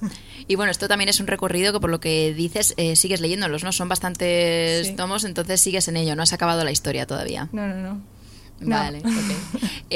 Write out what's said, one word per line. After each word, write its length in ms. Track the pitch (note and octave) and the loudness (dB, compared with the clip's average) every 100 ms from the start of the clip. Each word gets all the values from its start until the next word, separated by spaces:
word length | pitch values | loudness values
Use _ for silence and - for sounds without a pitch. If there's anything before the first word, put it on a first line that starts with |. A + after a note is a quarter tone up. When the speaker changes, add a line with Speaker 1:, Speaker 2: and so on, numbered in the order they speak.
| G#3+ - - - C4+ | -8 -8 -14 -10 -2
Speaker 1:
Y 80 | G3 | 0
bueno, 160 | G3+ | 0
esto 160 | F3+ G3+ | 0 0
también 220 | G3+ G3+ | 0 2
es 100 | G3+ | 2
un 80 | G3 | 2
recorrido 440 | G3+ F#3 F3 G3 | 0 0 2 2
que, 80 | G#3 | 2
por 100 | F3 | 0
lo 80 | E3 | 0
que 340 | E3 D#3+ D#3 | 0 2 2
dices, 400 | D#3 E3+ G#3 G#3+ - | 2 -2 0 0 2
eh, 180 | E3+ D#3+ | 2 4
sigues 260 | F#3 F#3 | 4 2
leyéndolos, 420 | E3 F#3 F#3 D3+ | 0 0 0 -2
¿no? 80 | F3 | -2
Son 160 | F3+ F3+ | -2 0
bastantes 1000 | F3+ F3+ F3 F3+ F3 E3+ E3 E3 E3 F#3 | -2 -2 0 2 4 4 4 2 2 0
Speaker 2:
Sí. 80 | G3 | -2
Speaker 1:
tomos, 280 | F3+ G3+ | -2 -2
entonces 380 | G#3 E3+ F3 F#3 | -2 -2 0 4
sigues 260 | G3 F#3+ E3+ | 4 4 0
en 100 | E3 | 0
ello, 180 | D#3+ D3+ | 0 2
no 80 | |
has 100 | E3 | 2
acabado 300 | F3 E3+ E3 | 4 2 4
la 80 | D#3 | 2
historia 340 | D3+ D3+ C3 C3 | 0 -2 -2 -2
todavía. 440 | C#3 - - D#3+ | -4 -4 -6 -6
Speaker 2:
No, 160 | G#3+ G3+ | -6 -4
no, 80 | F#3+ | -4
no. 260 | F#3+ G3+ G3+ - - - - - | -6 -8 -12 -18 -20 -20 -20 -8
No. 100 | D#3+ A3 | -2 0
Speaker 1:
Vale, 220 | D3 D3 | 0 -2
ok. 60 | A3+ | -2
Speaker 2:
<laughs> 680 | A3 G#3 F#3 F#3+ C4 G3 - - | 0 0 -4 -6 -4 -4 -4 -2